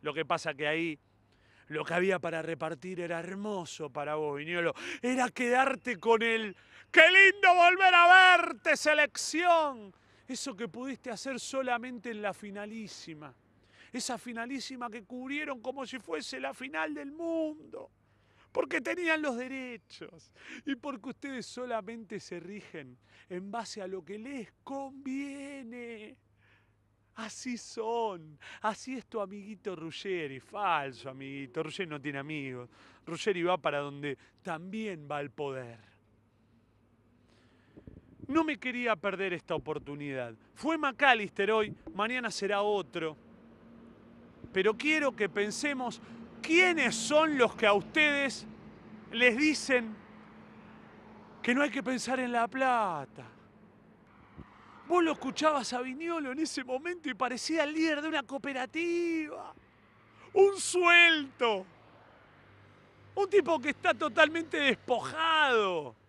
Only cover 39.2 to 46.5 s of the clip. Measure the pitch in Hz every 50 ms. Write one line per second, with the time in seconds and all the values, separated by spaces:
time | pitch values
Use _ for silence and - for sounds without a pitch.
39.2 | 190 190 175 165 - - 175 156 135 - 156 147 135 - 143 147 147 143 139 131
40.2 | 123 120 113 - - _ _ - - 285 330 320 302 277 262 - 285 277 247 226
41.2 | 208 185 - - 196 196 220 220 214 208 - - - - - 185 202 220 247 254
42.2 | 247 226 180 - 202 196 208 202 202 208 214 202 180 139 - 175 160 160 156 123
43.2 | - - - - - - - - - - - - - - - - - - - -
44.2 | - - - - - - - 190 190 208 220 240 - 294 311 311 294 269 226 -
45.2 | 214 190 151 202 202 214 - - - 294 285 262 254 240 226 - - - - -
46.2 | - - - - - -